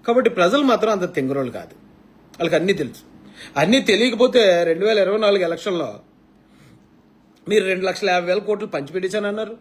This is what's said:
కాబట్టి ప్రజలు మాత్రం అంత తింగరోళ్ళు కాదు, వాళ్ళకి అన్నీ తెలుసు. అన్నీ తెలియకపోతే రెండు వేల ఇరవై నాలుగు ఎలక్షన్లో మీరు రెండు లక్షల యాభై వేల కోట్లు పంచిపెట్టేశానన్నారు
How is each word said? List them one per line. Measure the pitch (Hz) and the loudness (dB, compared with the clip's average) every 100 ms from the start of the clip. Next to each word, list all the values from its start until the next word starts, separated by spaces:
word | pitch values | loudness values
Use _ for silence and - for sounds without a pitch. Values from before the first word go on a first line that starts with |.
| - | 2
కాబట్టి | 233 233 | 2 2
ప్రజలు | - 175 269 | 2 2 4
మాత్రం | 277 214 220 | 2 2 0
అంత | 202 180 | 0 -2
తింగరోళ్ళు | - 131 139 123 | -4 -2 -4 -6
కాదు, | 101 82 - - _ _ _ | -8 -16 -20 -20 _ _ _
వాళ్ళకి | _ - 165 160 | _ -6 -2 0
అన్నీ | 180 | 0
తెలుసు. | 185 127 - - - - - - 139 | -2 -4 -10 -20 -20 -20 -20 -8 -2
అన్నీ | 160 262 | 2 2
తెలియకపోతే | - 196 247 220 254 247 202 175 | 2 2 2 2 4 6 4 4
రెండు | 165 165 208 | 2 0 2
వేల | 214 | 2
ఇరవై | 185 214 | 2 2
నాలుగు | 214 196 | 2 2
ఎలక్షన్లో | 170 165 208 175 131 98 _ _ _ _ _ _ - _ _ _ _ _ _ _ - | 0 -4 -4 -4 -6 -10 _ _ _ _ _ _ -20 _ _ _ _ _ _ _ 0
మీరు | 208 | 0
రెండు | 190 185 | 0 -2
లక్షల | 185 180 202 | -4 -2 0
యాభై | 180 175 | 0 0
వేల | 190 | -2
కోట్లు | 202 208 214 | -2 -6 -4
పంచిపెట్టేశానన్నారు | 151 139 180 185 208 202 208 214 233 | -8 -6 -6 -4 -4 -4 -6 -10 -12